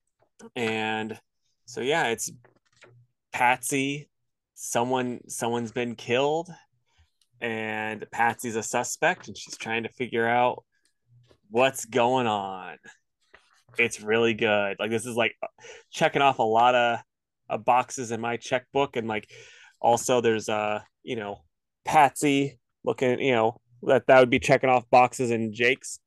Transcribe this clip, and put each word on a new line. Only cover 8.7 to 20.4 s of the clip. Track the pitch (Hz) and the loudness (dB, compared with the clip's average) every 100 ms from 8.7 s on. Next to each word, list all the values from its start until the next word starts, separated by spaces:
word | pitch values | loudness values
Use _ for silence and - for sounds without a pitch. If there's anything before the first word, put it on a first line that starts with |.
| 123 120 - 156 180 - | -4 -4 -2 -2 -2 -10
and | 92 | -18
she's | - - | -16 -12
trying | 110 113 | -6 -6
to | 113 | -6
figure | - 117 117 117 | -8 -4 -2 2
out | 120 123 - _ _ _ _ _ _ _ _ _ | 2 2 -2 _ _ _ _ _ _ _ _ _
what's | 113 131 131 113 | 2 2 0 -4
going | 120 120 131 117 | 0 2 2 0
on. | 104 98 95 90 76 - - _ _ _ _ _ _ _ 120 | 0 -4 -10 -14 -18 -20 -20 _ _ _ _ _ _ _ -2
It's | 117 - | -2 -2
really | 107 113 117 | 0 2 2
good. | 107 113 104 101 98 | 2 2 2 0 -4
Like, | 107 | -4
this | 113 123 | -4 -4
is, | 117 | -2
like, | 110 - - _ - - _ | -2 -4 -14 _ -20 -20 _
checking | - 160 147 | -2 0 4
off | 139 131 | 2 2
a | |
lot | 113 113 120 123 | 0 4 4 4
of, | 120 117 - _ _ _ - | 2 0 -8 _ _ _ -8
uh, | 113 | -4
boxes | 107 123 127 - 113 | 2 2 0 -8 -8
in | 113 | -6
my | 117 120 | -6 -6
checkbook. | - 127 - 139 139 123 | -4 -4 -2 -2 -2 -4
And, | 113 | -6
like, | 107 - - - - - - | -6 -8 -20 -20 -20 -20 -2
also | - 117 - 123 | 0 2 2 2
there's, | 113 110 | 2 0